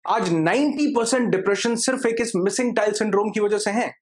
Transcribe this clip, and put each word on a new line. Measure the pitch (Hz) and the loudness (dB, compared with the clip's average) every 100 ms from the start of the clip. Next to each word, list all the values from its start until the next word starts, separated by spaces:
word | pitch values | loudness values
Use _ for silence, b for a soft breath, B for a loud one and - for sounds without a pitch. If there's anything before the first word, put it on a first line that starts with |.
| - | -2
आज | 220 185 | 0 2
ninety | 165 160 233 294 294 294 233 | 2 2 2 2 0 0 0
percent | 226 262 220 | 0 0 2
depression | 185 190 202 233 233 | 0 0 0 0 -2
सिर्फ | 262 254 233 | -2 0 0
एक | 233 | -2
इस | 233 175 | -2 0
missing | 196 196 247 214 | 0 0 0 0
tile | 208 | 0
syndrome | 208 214 196 208 | 0 0 0 0
की | 214 | 0
वजह | 208 208 | 0 0
से | 202 | 0
है | 214 185 - | -2 -4 -6